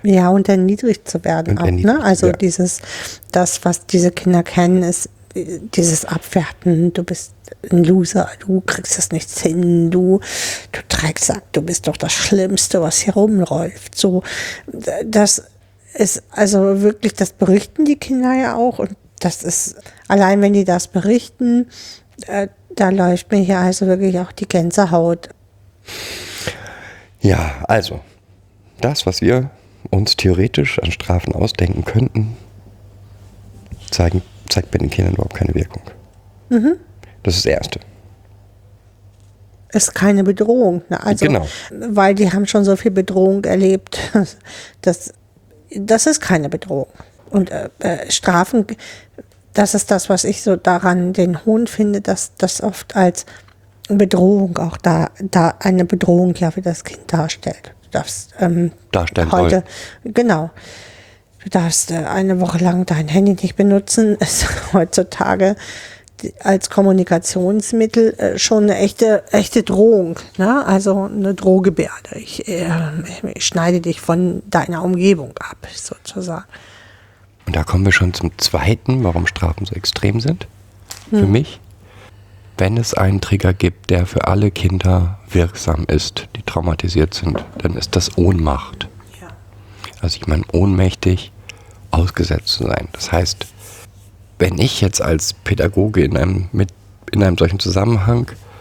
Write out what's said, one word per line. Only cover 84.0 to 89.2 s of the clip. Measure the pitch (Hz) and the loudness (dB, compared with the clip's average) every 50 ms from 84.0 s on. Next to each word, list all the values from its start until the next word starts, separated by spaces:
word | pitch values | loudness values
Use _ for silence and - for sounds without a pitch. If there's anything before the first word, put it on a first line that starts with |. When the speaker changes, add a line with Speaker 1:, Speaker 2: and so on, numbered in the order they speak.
| 87 | 0
Speaker 2:
für | - - - - | 0 -2 -2 0
alle | - 95 101 107 101 | 0 2 2 2 0
Kinder | - - - 92 92 92 - 92 92 90 87 87 98 - - | 0 0 -2 0 0 2 2 2 2 2 2 0 -2 -8 -14
wirksam | - - 92 85 87 - - - - 80 80 85 | -2 0 0 0 0 -2 -6 -4 -4 -2 -2 0
ist, | - 76 76 - - - - - - - | 0 0 0 0 -2 -10 -10 -14 -12 -14
die | - - | -12 -10
traumatisiert | - - 85 82 85 78 - - 85 85 80 78 - - | -6 -6 -4 -2 -2 -2 -2 -4 -2 0 0 0 0 -2
sind, | - - 85 64 - - - - | -4 -4 -4 -4 -4 -8 -10 -14
dann | - - 85 87 | -4 -4 -4 -4
ist | - - - - | -4 -6 -2 -2
das | 92 87 - - - | -2 -2 -2 0 2
Ohnmacht. | 85 92 95 85 80 76 69 67 - - - - - - - - - - - | 2 4 4 2 2 0 -2 -2 -6 -10 -12 -14 -14 -14 -14 -20 -20 -20 -20
Speaker 1:
Ja. | - | -20